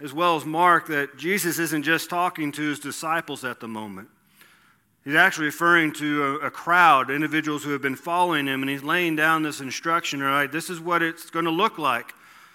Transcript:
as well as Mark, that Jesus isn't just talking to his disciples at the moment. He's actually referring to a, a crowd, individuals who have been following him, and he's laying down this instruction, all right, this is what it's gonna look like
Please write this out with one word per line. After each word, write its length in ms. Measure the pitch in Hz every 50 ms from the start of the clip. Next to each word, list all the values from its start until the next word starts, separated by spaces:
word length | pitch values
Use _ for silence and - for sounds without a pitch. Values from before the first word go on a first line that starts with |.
as 100 | 143 143
well 240 | 131 151 175 175 165
as 80 | 151 135
Mark, 440 | 156 156 165 175 180 170 160 160 -
that 280 | 156 143 143 139 139
Jesus 440 | 127 139 175 196 202 160 175 147 156
isn't 240 | 170 151 156 151 139
just 260 | 151 165 156 - -
talking 420 | 180 175 175 180 170 - 156 143 139
to 160 | 147 151 151
his 100 | 143 -
disciples 680 | - 139 120 - - 160 160 165 160 - 143 123 -
at 140 | 123 117 -
the 80 | 120 113
moment. 420 | 113 110 110 104 98 95 92 - _ _ _ _ _ _ - - _ _ _ _ _ _ _ _ _ _ -
He's 100 | 139 147
actually 320 | 160 180 190 185 160 156
referring 480 | 147 139 - 170 170 170 170 160 156 -
to 300 | 143 147 151 147 147 143
a, 240 | 135 139 151 147 131
a 20 |
crowd, 640 | - - - 170 170 180 175 165 147 135 127 123
individuals 520 | 135 147 156 147 147 156 151 156 147 143 -
who 60 | 147
have 140 | 143 139 127
been 120 | 135 131
following 520 | 127 - 175 170 180 180 180 165 147 139 139
him, 160 | 135 135 135
and 60 | 135
he's 100 | 139 139
laying 340 | 135 147 165 180 180 170 160
down 280 | 151 156 160 160 160 156
this 180 | 151 143 -
instruction, 640 | 139 131 120 - - 165 165 170 165 - 151 139 139
all 60 | 139
right, 220 | 135 143 143 135
this 200 | 139 160 165 -
is 80 | 185 165
what 240 | 165 175 170 170 165
it's 260 | 165 165 165 - -
gonna 220 | - 165 165 165
look 260 | 160 170 208 220 214 -
like 340 | 151 135 120 117 123 - - _ - - - - - - _